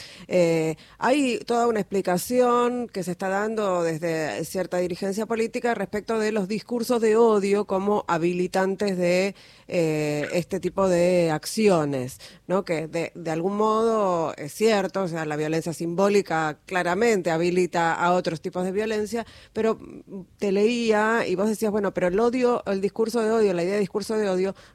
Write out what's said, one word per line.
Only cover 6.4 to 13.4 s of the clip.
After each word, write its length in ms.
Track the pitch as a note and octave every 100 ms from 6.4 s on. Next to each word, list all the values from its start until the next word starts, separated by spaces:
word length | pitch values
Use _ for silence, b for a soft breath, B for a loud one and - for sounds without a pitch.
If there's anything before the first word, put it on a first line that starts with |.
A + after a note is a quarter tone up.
| F#3
discursos 520 | G#3+ - A#3+ A3+ A#3+
de 140 | A3 A3
odio 480 | A#3 G#3+ G3 G3+ G#3
como 380 | F#3+ G3+ G#3 -
habilitantes 880 | E3 E3+ F3 F3+ F#3+ F#3+ F#3+ G#3 F3+
de, 380 | F3 F3+ G3 F#3+ b b b
eh, 580 | F3+ D#3+ D#3 D3+ D3 C#3+
este 260 | F3 E3 F#3+
tipo 280 | F3+ - F#3+
de 400 | F3 F3 F3+ E3
acciones, 880 | D3+ - - G#3 F3 D3 C3+ B2+ - B B -
¿no? 160 | F#3
Que 240 | - D#3+ D#3
de, 240 | E3 D#3+
de 160 | E3+ D#3+
algún 260 | D#3+